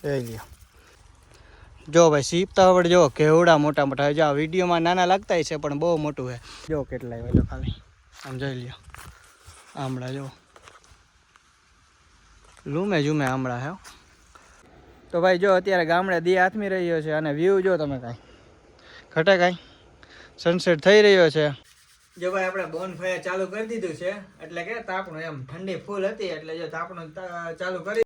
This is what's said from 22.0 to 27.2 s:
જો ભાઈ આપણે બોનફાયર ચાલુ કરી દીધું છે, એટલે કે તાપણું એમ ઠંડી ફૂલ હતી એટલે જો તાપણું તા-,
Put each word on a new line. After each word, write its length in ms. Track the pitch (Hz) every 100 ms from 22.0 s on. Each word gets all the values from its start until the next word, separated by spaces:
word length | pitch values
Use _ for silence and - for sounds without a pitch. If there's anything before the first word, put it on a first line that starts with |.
| _ -
જો 120 | 180
ભાઈ 120 | 190
આપણે 220 | 185 190 160
બોનફાયર 540 | 160 185 160 185 180
ચાલુ 240 | 185 185 185
કરી 200 | 202 220
દીધું 240 | 226 185
છે, 200 | 151 175 202 190 _
એટલે 220 | 160 170
કે 180 | 175 233
તાપણું 400 | 214 190 190 156
એમ 240 | 165 147 131
ઠંડી 300 | 160 190 170
ફૂલ 320 | - 202 190
હતી 160 | 202
એટલે 340 | 190 156 156 160
જો 100 | 160
તાપણું 460 | 160 175 180 160
તા-, 380 | 165